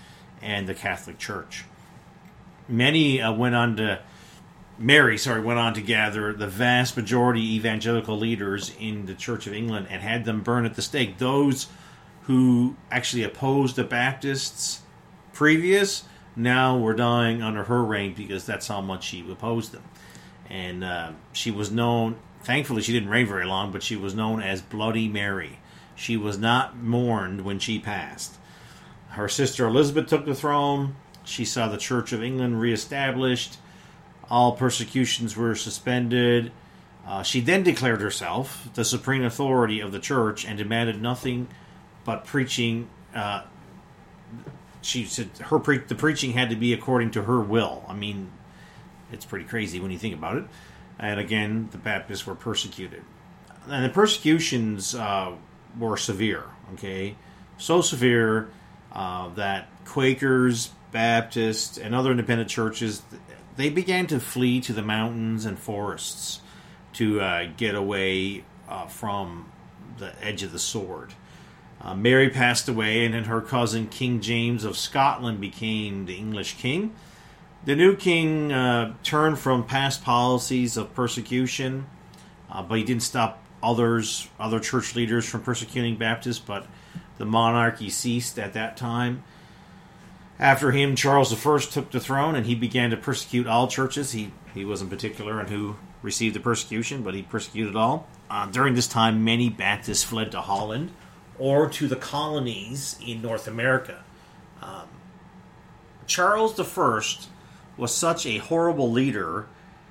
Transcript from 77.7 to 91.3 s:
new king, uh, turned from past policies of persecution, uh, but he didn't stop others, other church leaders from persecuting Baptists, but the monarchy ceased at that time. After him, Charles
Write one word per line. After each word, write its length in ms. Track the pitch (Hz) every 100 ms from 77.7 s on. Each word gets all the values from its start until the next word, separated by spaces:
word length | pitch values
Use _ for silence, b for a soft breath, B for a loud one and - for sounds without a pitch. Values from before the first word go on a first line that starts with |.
| 143
new 200 | 185 196
king, 560 | 185 165 160 156 151
uh, 420 | 131 127 120 110 -
turned 380 | - 151 156 143
from 240 | 139 127
past 400 | 117 135 135 -
policies 720 | - 120 123 123 - 127 123 113
of 160 | 107
persecution, 960 | - 120 - 107 123 127 - 131 131 135 - - B B B -
uh, 100 | 95
but 160 | 90 113
he 60 |
didn't 180 | 107 120
stop 400 | - 127 113 - - -
others, 640 | 120 117 117 117 110 - - -
other 200 | 110 113
church 360 | - 131 113 120
leaders 320 | 117 117 113
from 140 | 113
persecuting 540 | - 117 113 123 117 113
Baptists, 420 | 113 117 123 117
but 300 | - 101 - B B B B -
the 80 | 107
monarchy 640 | 113 117 117 117 - 104
ceased 480 | - 123 120 120 -
at 160 | 104
that 240 | 113 113 -
time. 460 | 123 120 123 131 - B B B B B B B B B B -
After 340 | 135 135 139
him, 240 | 135 139 131
Charles 360 | 143 139 127